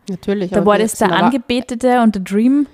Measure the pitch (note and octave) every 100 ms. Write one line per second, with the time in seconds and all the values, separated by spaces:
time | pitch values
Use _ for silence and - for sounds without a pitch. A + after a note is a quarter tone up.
0 | - F3+ - G3+ F3+ G3 G3 G3+ A3 -
1 | G3+ F3+ A3+ C4+ - B3 - A#3 B3+ B3
2 | A3+ G3+ F#3 G3+ B3 C#4+ C#4